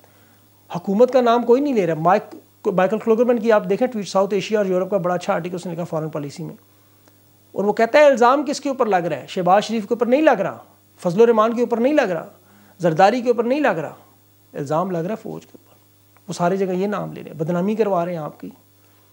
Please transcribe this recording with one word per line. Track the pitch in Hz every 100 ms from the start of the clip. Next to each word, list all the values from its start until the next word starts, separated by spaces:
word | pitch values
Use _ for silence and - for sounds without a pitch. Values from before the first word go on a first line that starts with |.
| _ _ _ _ _ _ _ 170
हुकूमत | - 196 247
का | 254
नाम | 240 240
कोई | 240 247
नहीं | 294
ले | 233 170
रहा। | 156
माइक-, | 165 208 - - - _ 208
माइकल | 180 185 214
क्लोगरमैन | 233 220 247 240
की | 220
आप | 214
देखें | 180 196 254
ट्वीट, | 220 180
साउथ | 190 196
एशिया | 202 175 214
और | 190
यूरोप | 185 185
का | 202
बड़ा | 175 180
अच्छा | -
आर्टिकल | 185 175 180
उसने | 180
लिखा | 165
फॉरेन | 165 160 156
पॉलिसी | 151 143 -
में, | 156 214 _ _ _ _ _ _ _ _ _ -
और | 202
वो |
कहता | 208 226 294
है, | 294
"इल्ज़ाम | 240 240 285
किसके | 277 - 285
ऊपर | 262 220
लग | 185 170
रहा | 139
है? | 143
शहबाज | 196 180 202
शरीफ | 208 226 202
के | 226
ऊपर | 233
नहीं | 269
लग | 311 220
रहा, | 165 117 - _ _ _
फजल | 180 175 233
रहमान | 220 220 233
के |
ऊपर | 233 226
नहीं | 254
लग | 302 226
रहा, | 160 - - _ _ _ -
जरदारी | 170 160 190 254
के | 240
ऊपर | 233 233
नहीं | 285
लग | 262 165
रहा, | 135 - - _ _ _ _ -
इल्ज़ाम | 139 156 196
लग | 175
रहा | 170
है | 220
फ़ौज | - 156 -
के | -
ऊपर।" | _ _ _ _ _ _ -
वो |
सारी | 170 175 190
जगह | 190
ये | 180 202
नाम | 196 160
ले | 151
रहे | -
हैं, | 156
बदनामी | 160 175 190 214
करवा | 202 180
रहे | 170 170
हैं |
आपकी, | 151 - - - _ _ _ _ _